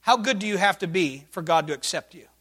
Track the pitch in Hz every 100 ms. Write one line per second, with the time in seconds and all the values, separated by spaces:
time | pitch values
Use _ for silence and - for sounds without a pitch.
0 | - 247 214 214 214 202 202 190 180 180
1 | 156 135 143 - 160 165 151 139 - 160
2 | - 175 - _